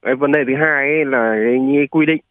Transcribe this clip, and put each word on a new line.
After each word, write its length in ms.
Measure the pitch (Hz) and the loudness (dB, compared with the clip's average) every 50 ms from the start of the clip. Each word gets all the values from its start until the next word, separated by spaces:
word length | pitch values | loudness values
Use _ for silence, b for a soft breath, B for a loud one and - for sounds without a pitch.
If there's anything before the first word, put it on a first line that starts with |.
| - | -2
Cái 120 | - 131 | -2 -2
vấn 180 | 131 143 143 143 | 0 0 0 2
đề 80 | 151 139 | 0 0
thứ 60 | 123 131 | 0 -2
hai 340 | 139 156 160 151 139 139 139 | 0 0 0 0 0 -2 -2
ấy 160 | 151 160 156 | 0 -2 -2
là 300 | 139 135 123 113 113 110 107 110 | 0 0 0 0 0 0 0 0
cái, 160 | 117 123 131 | 0 0 0
những 160 | 131 135 139 | 0 0 0
cái 100 | 143 143 139 | 0 0 0
quy 160 | - 160 156 | 0 0 0
định 160 | 151 156 151 _ _ | 2 0 -4 _ _